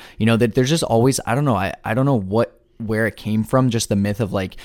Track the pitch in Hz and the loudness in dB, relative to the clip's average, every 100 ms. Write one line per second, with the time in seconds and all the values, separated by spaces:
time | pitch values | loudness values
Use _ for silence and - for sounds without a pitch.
0 | - - 110 113 117 131 127 160 - 113 | -12 -2 0 2 2 2 2 0 0 2
1 | 131 131 - 120 147 101 95 - - 113 | 2 2 -2 0 0 0 -2 -6 -4 0
2 | 139 127 95 107 117 _ _ - 110 110 | 0 0 0 0 -2 _ _ -10 -4 -2
3 | 113 - 107 110 107 127 127 113 - 101 | -2 -4 -4 -2 2 2 2 0 0 0
4 | 101 101 104 98 95 - | 0 -2 -2 -4 -6 -10